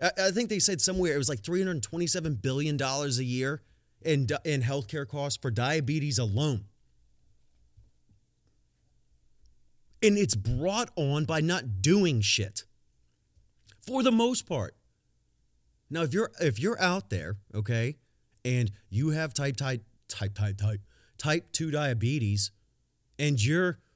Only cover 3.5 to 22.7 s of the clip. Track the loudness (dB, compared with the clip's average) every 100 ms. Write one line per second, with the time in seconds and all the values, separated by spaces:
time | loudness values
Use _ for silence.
3.5 | -4 -10 _ _ _ 0 2 2 -2 -2
4.5 | -2 0 -2 -4 -8 -6 -6 -6 -4 -2
5.5 | 0 0 0 0 -2 0 0 0 0 0
6.5 | 0 -6 _ _ _ _ _ _ _ _
7.5 | _ _ -20 -20 _ _ _ _ _ _
8.5 | _ _ _ _ _ _ _ _ _ -20
9.5 | _ _ _ _ 2 4 6 4 2 2
10.5 | 0 0 0 -2 -2 0 0 0 0 2
11.5 | 0 -2 0 4 4 4 2 2 0 -2
12.5 | -8 -12 _ _ _ _ _ _ _ _
13.5 | _ -20 -18 -6 0 4 4 4 0 -2
14.5 | -4 -4 -8 _ _ _ _ _ _ _
15.5 | _ _ _ _ -2 0 2 0 0 0
16.5 | 2 0 0 0 0 -2 -4 -4 -8 -6
17.5 | -4 -2 0 -2 -6 _ _ _ _ -2
18.5 | 0 0 -2 -6 -2 0 0 -2 -2 -2
19.5 | -2 -2 -4 -8 _ -10 -6 -4 -2 -2
20.5 | 0 -2 -2 -8 _ _ -8 -2 -2 -2
21.5 | -6 -2 -2 -2 0 0 0 0 0 -2
22.5 | -6 _